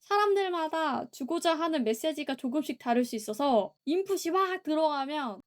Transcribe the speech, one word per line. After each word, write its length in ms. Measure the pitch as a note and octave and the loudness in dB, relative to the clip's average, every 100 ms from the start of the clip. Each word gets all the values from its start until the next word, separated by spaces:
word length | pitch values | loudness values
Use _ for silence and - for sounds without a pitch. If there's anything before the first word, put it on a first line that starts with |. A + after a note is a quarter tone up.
사람들마다 1040 | - G4+ G#4 G4+ F#4+ F4 D#4 D#4+ D#4 B3 - | 0 2 4 2 0 -2 -2 -2 -2 -2 -4
주고자 440 | - C4 E4+ E4+ | -8 -4 0 0
하는 280 | D#4 E4 D#4+ | 0 0 0
메시지가 520 | A3 A3+ D#4+ D4+ C#4+ C4 | 0 0 -2 -2 -4 -4
조금씩 420 | B3+ C#4+ - B3 | -2 -2 -2 -4
다를 260 | B3 A#3+ | 0 2
수 120 | A#3+ A3+ | 2 -2
있어서 560 | G#3+ A3 C#4+ A3+ F#3+ _ - | -6 -2 4 4 2 _ -2
인풋이 420 | F4 G4 F#4+ E4+ | 0 0 -2 0
확 320 | F#4+ F#4+ F#4 | 2 2 0
들어가면 800 | D4+ D#4 D#4 C#4+ C4+ D4+ B3+ F#3+ | -2 2 2 0 -2 -4 -4 -8